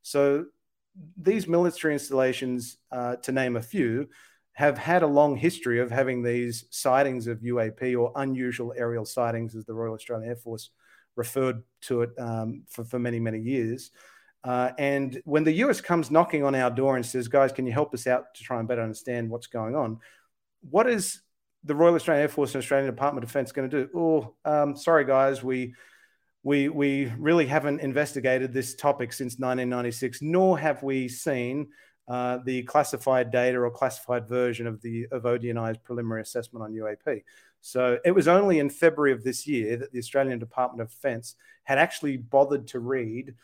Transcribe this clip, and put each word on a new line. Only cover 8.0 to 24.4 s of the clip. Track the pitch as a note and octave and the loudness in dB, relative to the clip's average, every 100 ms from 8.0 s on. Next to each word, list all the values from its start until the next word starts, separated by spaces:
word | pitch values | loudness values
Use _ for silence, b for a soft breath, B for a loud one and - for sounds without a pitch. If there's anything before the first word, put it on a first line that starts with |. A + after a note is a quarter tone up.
| A#2+ C#3+ | 0 -2
unusual | C3+ C3 B2 A#2+ A#2 B2+ | -4 -2 -4 -4 -6 -4
aerial | A#2 A#2 G#2+ | -4 -4 -4
sightings, | - A#2 A2+ A2+ A2+ | -2 0 -2 -6 -10
as | G#2+ | -10
the | |
Royal | A2+ A2+ | -6 -6
Australian | A2 - A#2 A2 | -8 -8 -8 -8
Air | A#2+ | -10
Force | A#2 A2+ - b b b b - | -10 -12 -14 b b b b -8
referred | A#2 C3+ C3 A#2+ - _ | -4 -2 -2 -2 -10 _
to | - A#2+ | -4 -2
it, | A#2 B2+ | -2 -4
um, | A#2 A2+ A2 - - | -6 -4 -4 -8 -12
for, | - A#2 | -14 -8
for | B2 | -4
many, | A#2+ A#2 | -4 -2
many | A2+ A2 | -2 -4
years. | A2+ C3+ A2+ B2+ - b b b b _ | -4 -2 -2 -6 -12 b b b b _
Uh, | B2+ B2 B2+ D3+ | -4 -2 -2 0
and | C#3 C#3 C#3 B2+ - | 0 0 -2 -6 0
when | D3+ | 2
the | D#3 | 2
U | D#3+ C4+ | 2 2
S | G#3 | 0
comes | - E3+ C3 | 0 0 4
knocking | D#3 E3 D3+ | 4 4 2
on | C#3 C3+ | 2 2
our | B2 | 0
door | A#2 C3+ C3 | 2 2 2
and | A#2+ | -2
says, | B2+ A#2 | -6 2
"Guys, | C#3 C3+ | 4 4
can | C3+ B2+ | 2 -2
you | |
help | A#2+ D3 | -2 -2
us | A#2+ B2+ | -2 0
out | B2+ - - | 0 -2 -14
to | |
try | - A#2+ | -8 -4
and | A2+ | -2
better | A#2+ | -2
understand | A2+ G#2+ B2+ A#2+ A2+ | -4 -8 -8 -6 -6
what's | A#2 - | -8 -8
going | A#2+ A2 D3 | -6 -4 -2
on?" | A2+ A2+ b b b _ _ _ C#3+ | -4 -6 b b b _ _ _ 0
What | F3 B3 | 2 2
is | A3 - - _ _ _ _ | 2 -2 -8 _ _ _ _
the | D3 D3 | -2 6
Royal | E3+ E3+ | 6 6
Australian | - D3 | 4 2
Air | D3 | 2
Force | D3 B2+ | 0 -2
and | C3+ | -2
Australian | A#2+ C#3 C#3 | 0 0 0
Department | A#2 C#3+ C#3 | -2 -2 -2
of | A#2 | -4
Defence | C#3+ B2 | -4 -2
gonna | - C3 | -4 -2
do? | C#3+ C3 E3+ | -2 -2 0
"Oh, | E3 D#3 A2+ - | 2 2 0 -6